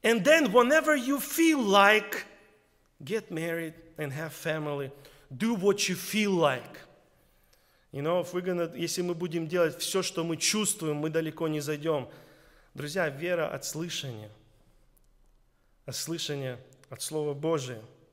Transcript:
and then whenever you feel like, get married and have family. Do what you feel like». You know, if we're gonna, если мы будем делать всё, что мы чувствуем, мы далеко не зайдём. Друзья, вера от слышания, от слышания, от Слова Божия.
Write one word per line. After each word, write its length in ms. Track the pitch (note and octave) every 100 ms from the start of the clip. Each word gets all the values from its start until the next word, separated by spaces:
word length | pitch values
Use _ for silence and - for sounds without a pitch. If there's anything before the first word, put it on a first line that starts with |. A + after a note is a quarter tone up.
and 220 | A3 A#3
then 280 | F#3 D#4+ C4
whenever 440 | A3+ A#3+ D#4 D4+ D4
you 240 | A#3+ C#4
feel 400 | - - E4 D4+
like, 640 | G#3 G3+ G3+ G#3+ G#3+ - - - _ _ _ _ _ _
get 280 | D3 G#3+ G#3
married 420 | E3 E3 E3+ E3 D#3+ - -
and 140 | D3
have 200 | C3+ D#3+
family. 600 | - E3 D#3 D3+ C#3+ C3+ - - - _
Do 260 | B2+ A3 A3+
what 340 | G3 G3+ F#3+
you 60 | F3+
feel 360 | - G#3 G#3
like». 460 | F3+ D3 B2+ - - - _ _ _ _ _ _ _ _ _ _
You 100 | C#3
know, 200 | D3 F3+
if 120 | F3
we're 60 | F3+
gonna, 300 | F3+ F3 E3
если 280 | - E3+ F#3
мы 120 | F3 E3
будем 320 | F3 E3+ D#3+
делать 340 | F3+ D#3+ -
всё, 200 | - F#3+
что 220 | - -
мы 140 | E3 D#3+
чувствуем, 580 | - G#3+ G3+ - D#3 D3
мы 140 | D#3
далеко 400 | D#3+ D#3+ D3+ E3
не 100 | D3+
зайдём. 500 | C#3+ D3 D#3 D3+ B2 - - - - _ _
Друзья, 360 | C#3 D3 F3+ D#3+
вера 440 | C#3 E3+ F3 D#3
от 120 | C#3 -
слышания, 640 | D#3 E3+ - C#3 A2 G#2+ - _ _ _ _ _ _ _ _ _ _ _ _ _ _ -
от 100 | C3
слышания, 640 | - E3 - C#3+ C3 A#2+ - - _
от 120 | A#2
Слова 320 | - D3+ D3
Божия. 480 | C#3 D#3+ D#3+ B2+ A#2 A2 _ _